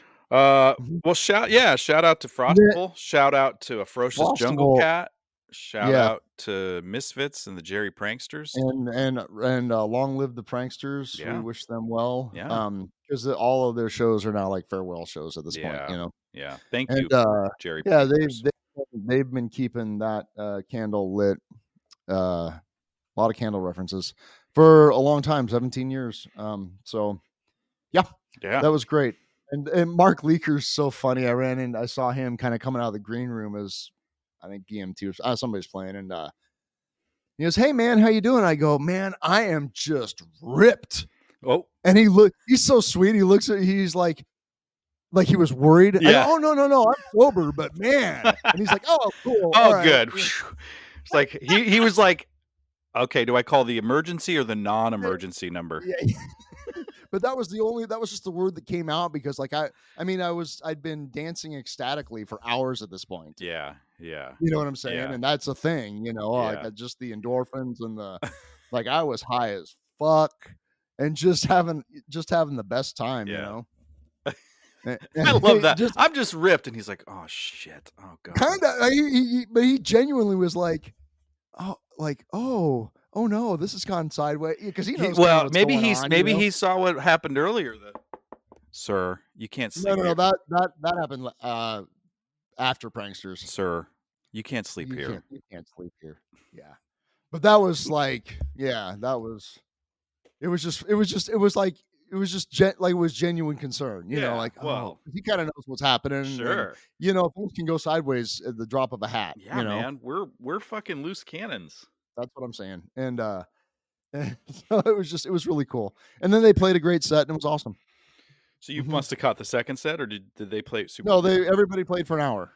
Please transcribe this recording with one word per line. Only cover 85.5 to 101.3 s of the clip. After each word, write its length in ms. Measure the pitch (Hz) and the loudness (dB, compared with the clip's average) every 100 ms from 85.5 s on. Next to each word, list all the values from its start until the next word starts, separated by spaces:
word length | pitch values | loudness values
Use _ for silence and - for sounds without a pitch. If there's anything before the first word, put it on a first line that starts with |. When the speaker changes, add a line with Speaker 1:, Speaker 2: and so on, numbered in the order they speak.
Speaker 1:
maybe 200 | 170 220 | 2 4
Speaker 2:
going 100 | 254 | 4
Speaker 1:
he's, 180 | 226 165 | 2 0
Speaker 2:
on, 60 | 139 | 2
Speaker 1:
maybe 200 | 165 196 | 2 2
Speaker 2:
you 60 | 202 | 2
know? 40 | |
Speaker 1:
he 100 | 208 | 0
saw 260 | - 190 185 | 0 0 2
what 180 | 185 147 | 0 2
happened 380 | 170 165 151 139 | 2 2 2 -2
earlier 380 | 170 226 135 110 | 0 -2 -4 -10
that, 160 | 101 101 _ - _ - _ _ _ | -20 -20 _ -20 _ -20 _ _ _
"Sir, 500 | - - 98 90 90 _ - | -16 -4 -2 -2 -6 _ -18
you 120 | 110 | -14
can't 260 | - 117 165 | -8 -8 -4
Speaker 2:
No, 60 | |
Speaker 1:
sleep 140 | 196 196 | -2 0
Speaker 2:
no, 60 | |
no, 60 | 180 | 0
Speaker 1:
here." 40 | |
Speaker 2:
that, 240 | 170 185 185 - | 2 2 0 -2
that, 220 | 175 180 156 | -2 -2 _
that 160 | 160 175 | -6 -4
happened, 280 | 147 135 123 - | -6 -8 -12 -12
uh, 420 | 123 117 113 107 92 _ _ _ _ _ _ - | -8 -6 -6 -8 -12 _ _ _ _ _ _ -6
after 320 | 127 131 113 | -4 -4 -10
Pranksters. 480 | 117 101 92 95 90 | -12 -14 -14 -16 -16
Speaker 1:
"Sir, 500 | 90 - 92 85 - _ _ _ _ | -14 -6 -4 -4 -8 _ _ _ _
you 100 | 110 | -16
can't 220 | 107 123 101 | -10 -10 -10
sleep 240 | - 80 | -12 -12
Speaker 2:
"You 60 | - | -10
Speaker 1:
here." 140 | 127 | -10
Speaker 2:
can't, 140 | 98 _ | -10 _
you 100 | 190 _ | -20 _
can't 180 | 90 82 | -20 -20
sleep 240 | - 87 _ | -20 -20 _
here." 200 | 78 78 _ _ _ | -20 -20 _ _ _
Yeah. 220 | - 73 73 _ _ _ _ _ | -20 -20 _ _ _ _ _ _
But 100 | 160 | 0
that 140 | 202 214 | 6 6
was 300 | 190 160 139 | 4 -2 -4
like, 480 | 147 139 123 - - - - | -2 -2 -4 -10 -10 -10 -6
yeah, 380 | 135 117 95 101 | -6 -4 -8 -8
that 200 | 123 127 | -6 -6
was, 380 | 113 107 - - _ _ _ _ _ _ _ - | -8 -16 -18 -20 _ _ _ _ _ _ _ -10
it 80 | 165 | -4
was 140 | 175 | -4
just, 220 | 160 - - | -4 -8 0
it 60 | |
was 160 | 208 196 | 0 2
just, 180 | 202 | -2
it 80 | - | -2